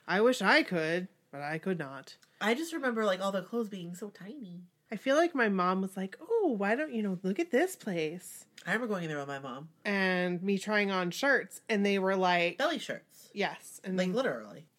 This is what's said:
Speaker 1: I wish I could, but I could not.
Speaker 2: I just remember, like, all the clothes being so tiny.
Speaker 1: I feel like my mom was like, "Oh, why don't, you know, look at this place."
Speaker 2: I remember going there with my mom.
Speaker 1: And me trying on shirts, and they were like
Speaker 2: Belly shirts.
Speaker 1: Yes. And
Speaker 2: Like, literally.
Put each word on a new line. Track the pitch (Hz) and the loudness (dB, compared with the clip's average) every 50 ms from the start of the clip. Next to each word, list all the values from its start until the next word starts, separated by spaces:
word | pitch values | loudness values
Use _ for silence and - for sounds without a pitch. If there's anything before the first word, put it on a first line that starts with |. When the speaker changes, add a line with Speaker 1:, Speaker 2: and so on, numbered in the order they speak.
| _ - | _ 0
Speaker 1:
I | 175 196 | 2 4
wish | 220 247 254 - | 6 4 4 4
I | 196 196 262 311 311 | 4 6 6 6 4
could, | - 185 165 160 156 165 180 185 - _ _ _ _ | 4 0 0 0 2 0 0 -2 -4 _ _ _ _
but | - 139 | -12 -8
I | 143 147 156 160 | -6 -6 -6 -4
could | - 196 190 160 | -2 -2 -2 -2
not. | 147 135 139 131 135 - - - _ _ _ _ | -4 -6 -10 -12 -14 -16 -20 -20 _ _ _ _
Speaker 2:
I | 196 208 240 | 0 0 0
just | 269 330 330 330 | 0 -2 -4 -6
remember, | 320 269 254 233 220 220 | -4 -2 -2 0 2 2
like, | 208 190 185 | 2 2 2
all | 196 196 | 0 -2
the | 196 190 | -2 -2
clothes | 180 - 233 240 226 202 | -4 -4 -4 -4 -4 -4
being | 208 185 170 170 180 | -6 -8 -10 -10 -10
so | - 226 202 | -10 -12 -12
tiny. | 202 - 180 196 302 294 226 180 175 175 180 - _ _ _ _ | -12 -14 -16 -14 -14 -14 -14 -14 -14 -14 -16 -18 _ _ _ _
Speaker 1:
I | 226 196 | -10 -6
feel | - 269 269 | -2 2 4
like | 302 349 339 339 | 4 4 2 2
my | 269 233 214 | 2 2 2
mom | 196 185 180 180 185 190 | 2 2 2 2 2 2
was | 196 185 - 190 | 0 -2 -4 -6
like, | 190 190 - - | -8 -8 -8 -12
"Oh, | 320 349 453 466 403 320 240 | -4 -2 0 2 2 2 2
why | 190 202 196 226 | 2 0 0 0
don't, | 269 311 311 240 | 0 0 -2 -4
you | 226 | -2
know, | 208 202 185 175 - | -2 -2 -2 -2 -2
look | 185 202 320 | -2 0 0
at | 339 339 | 0 0
this | - 254 349 370 - | 2 2 2 2 0
place." | - - 214 180 170 156 156 165 185 - - - - - - _ - - 170 | -6 -6 -4 -2 -2 -2 -4 -4 -8 -12 -14 -18 -18 -20 -20 _ -12 -4 -2
Speaker 2:
I | 190 | -2
remember | 226 247 220 208 | -2 0 -2 -2
going | 180 170 156 | -4 -4 -4
there | 151 147 | -4 -6
with | 139 139 | -6 -6
my | 139 135 | -8 -8
mom. | 139 131 120 139 160 165 - _ - | -8 -8 -10 -10 -12 -14 -16 _ -4
Speaker 1:
And | 214 202 196 185 185 185 180 180 180 180 170 185 | -2 0 2 2 2 2 2 2 0 0 -2 0
me | 196 196 190 | 0 0 0
trying | - 208 214 208 208 196 | 0 0 2 2 2 2
on | 196 185 180 175 | 2 0 0 0
shirts, | 170 - - 285 269 208 175 - - - - - | -2 0 2 4 4 4 2 -2 -10 -14 -6 -2
and | 226 202 202 | 0 2 4
they | 202 196 196 | 4 4 4
were | 185 190 196 | 2 2 2
like | 190 185 180 180 175 170 175 - - | 4 4 4 4 4 4 2 2 0
Speaker 2:
Belly | 269 339 320 240 | 0 0 0 -2
shirts. | - - - - - _ _ - - - - | -4 -6 -8 -10 -12 _ _ -20 -20 -12 -6
Speaker 1:
Yes. | 208 190 156 - - - - - - - | -4 -4 -4 -4 -6 -12 -18 -18 -12 -8
And | 190 185 185 | -4 -2 0
Speaker 2:
Like, | 185 185 190 | 0 0 0
literally. | 240 269 196 135 113 107 104 - - - - _ | 0 0 -2 -2 -4 -8 -14 -18 -20 -20 -20 _